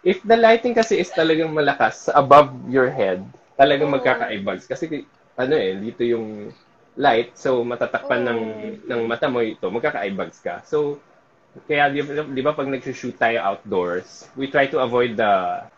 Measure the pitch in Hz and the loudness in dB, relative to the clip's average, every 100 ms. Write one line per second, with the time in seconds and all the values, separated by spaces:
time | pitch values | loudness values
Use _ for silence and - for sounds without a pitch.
0 | 180 202 208 233 226 226 247 233 226 196 | 0 0 2 6 6 6 2 0 0 0
1 | 185 - 160 160 160 156 143 139 113 - | 0 0 2 2 0 0 0 2 -2 0
2 | - 143 135 143 139 127 120 131 127 139 | 2 2 8 8 8 -2 -2 2 2 0
3 | 98 92 110 - _ - 139 139 147 139 | -2 -2 -8 -20 _ 4 4 4 2 0
4 | 127 117 117 107 101 92 - 127 160 147 | 0 0 -4 -6 -6 -8 -10 -10 -8 -8
5 | - _ _ - 127 151 95 95 110 113 | -12 _ _ -6 0 0 0 -4 -8 -4
6 | 120 117 110 107 107 - _ _ _ - | 0 0 -4 -10 -14 -18 _ _ _ -2
7 | 139 117 120 - 139 127 120 120 117 110 | 2 2 -2 -4 -2 0 -2 -4 -4 -4
8 | - 120 120 113 110 107 107 104 - 120 | -2 -2 0 -2 -4 -8 -12 -12 -6 -4
9 | 113 117 147 123 113 - 95 113 151 - | -2 -2 -2 0 -2 -4 -6 -2 -4 -4
10 | 101 98 170 - - 85 - 156 147 143 | -6 -6 -8 -10 -10 -10 -4 -2 -2 -6
11 | _ _ _ _ _ - - 147 143 143 | _ _ _ _ _ -20 -4 2 2 0
12 | 143 147 151 131 139 151 135 131 135 123 | -4 -6 -6 -2 -2 -2 -4 -6 -8 -10
13 | 123 - 117 117 98 101 104 98 87 90 | -10 -2 0 0 -2 -4 -2 -2 -2 -4
14 | - - - 131 135 147 135 147 127 123 | -8 -20 -18 -10 -2 0 0 0 0 0
15 | 123 107 107 98 90 90 104 | 0 0 2 2 0 -6 -12